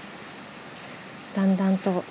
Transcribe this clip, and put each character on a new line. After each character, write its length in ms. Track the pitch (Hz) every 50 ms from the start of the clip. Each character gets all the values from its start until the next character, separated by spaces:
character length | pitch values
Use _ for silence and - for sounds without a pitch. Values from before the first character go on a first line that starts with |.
| - - - - - - - - - - - - - - - - - - - - - - - - - - -
だ 100 | 202 196
ん 140 | 196 190 185
だ 100 | 190 190
ん 80 | 190
と 280 | 185 - 196 180 180 - -